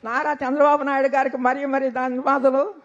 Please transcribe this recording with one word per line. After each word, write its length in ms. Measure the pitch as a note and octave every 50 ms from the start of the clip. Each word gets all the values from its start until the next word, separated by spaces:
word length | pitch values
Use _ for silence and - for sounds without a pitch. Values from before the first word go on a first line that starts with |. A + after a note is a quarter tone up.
| -
నారా 280 | A3 A#3 C4 D4+ D4+
చంద్రబాబు 500 | D4 C#4 C#4+ B3+ C4+ D4 C#4+ D4 D4 D4
నాయుడు 260 | C#4 C#4 C#4 C4+ C4+ C4+
గారికి 280 | B3+ C4+ C4+ C4+ B3+
మరీ 280 | C4 B3+ B3 C4 C#4 C#4+
మరీ 260 | C#4 C4+ C4+ C4 C4
ధన్యవాదాలు. 840 | A3+ B3+ B3+ C4 B3 B3+ C4+ D4 C4+ C4+ B3+ C4+ C4 C4+ C#4+ G#4 G4+ D#4 _